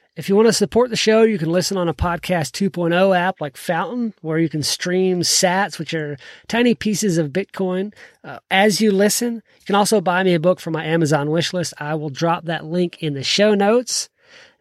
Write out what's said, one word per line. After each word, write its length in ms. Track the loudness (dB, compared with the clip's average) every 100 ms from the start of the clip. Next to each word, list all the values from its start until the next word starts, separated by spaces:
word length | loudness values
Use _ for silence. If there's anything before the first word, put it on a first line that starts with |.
| _ -8
If 120 | 0
you 80 | 4
want 120 | 4
to 60 |
support 360 | 4 2 2 0
the 60 | 0
show, 260 | 4 4
you 160 | 4 2
can 140 | 0
listen 260 | 0 0 -2
on 100 | -2
a 60 |
Podcast 580 | -2 -2 -2 -2 -2 -2
two 200 | -2 -2
point 220 | 0 0
oh 200 | 4 4
app 260 | 4 0 -4
like 160 | -8 -8
Fountain, 580 | -4 -2 -4 -4 -6 -6
where 180 | -4 0
you 100 | 0
can 140 | -2
stream 580 | -4 -4 -2 0 2 0
sats, 560 | 0 2 2 2 -2 -6
which 160 | -8
are 240 | -6 -8 -10 -16 -20 -4
tiny 260 | 0 2
pieces 460 | 2 -2 -2 0 0
of 120 | -2
Bitcoin, 640 | -4 -6 -6 -4 -4 -6 -10 -20 _
uh, 160 | -18 -16 -2
as 320 | 2 4 4
you 100 | 2
listen. 440 | 4 2 0 -4 -6
You 300 | -12 _ -2
can 100 | 0
also 260 | 2 2
buy 220 | 2 0
me 100 | 2
a 60 | 2
book 200 | 2 0
from 140 | -2
my 120 | -6 -2
Amazon 440 | 0 2 0 0
wish 240 | -2 -2
list. 220 | -4 -6 -8
I 140 | -8
will 160 | -6 -6
drop 360 | -4 -2 -2 -4
that 200 | -8 -4
link 360 | -2 -2 -4
in 100 | -8
the 100 | -6
show 300 | -2 2 2
notes. 560 | 4 2 2 0 -6 -8 _ _ -20 -20 _